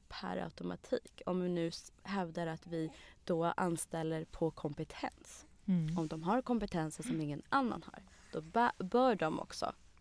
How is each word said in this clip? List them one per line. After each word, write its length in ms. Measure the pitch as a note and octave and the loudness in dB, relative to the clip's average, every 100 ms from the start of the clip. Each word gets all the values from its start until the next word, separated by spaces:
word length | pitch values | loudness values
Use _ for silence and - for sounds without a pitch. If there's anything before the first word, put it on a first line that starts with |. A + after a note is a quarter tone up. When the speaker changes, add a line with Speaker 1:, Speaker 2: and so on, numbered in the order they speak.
| - | -10
Speaker 1:
per 300 | - F#3 F#3 | -8 -4 -4
automatik, 840 | - - - F3+ - - - - - | -4 -6 -6 -6 -2 -2 -2 -8 -2
om 160 | F3+ | 0
vi 80 | F3+ | 2
nu 180 | F3 E3 | 0 0
s-, 240 | - - - | -4 -14 -14
hävdar 440 | - G3 E3+ E3+ E3 | -6 -2 -2 -2 -4
att 200 | D#3+ E3+ | -4 -4
vi 240 | E3 D#3+ - - - | -2 -2 -6 -20 -8
då 200 | - E3 E3+ | 0 2 2
anställer 800 | - F3+ E3 - E3 D#3+ D#3+ D#3+ | 2 2 0 -2 -2 -2 -2 -4
på 260 | - D#3+ | 0 0
kompetens. 960 | - D3+ C#3+ D#3 - - - - - - - - | 0 -4 -4 -8 -6 -6 -8 -18 -18 -18 -6 2
Speaker 2:
Mm. 320 | F3+ D#3 E3+ | 4 4 0
Speaker 1:
Om 100 | D#3 | 0
de 160 | D#3+ | 0
har 180 | E3+ B3 | 2 2
kompetenser 640 | B3 A#3 G3+ E3+ D#3 - | 2 0 0 0 -2 -2
som 180 | A#3 D#3+ | -2 0
ingen 200 | D3 C#3+ - | 0 -4 0
annan 340 | C#4 B3 - - | 2 2 -2 -8
har, 180 | - - - - | -16 -18 -20 -8
då 100 | D#3+ | -6
ba-, 300 | D#3 A3+ A#3+ - | 0 4 4 2
bör 380 | F#3 A#3+ B3+ G3 | 2 6 6 6
de 240 | D#3+ - | 2 0
också 340 | - - - - - - | -4 -4 -4 -4 -14 -20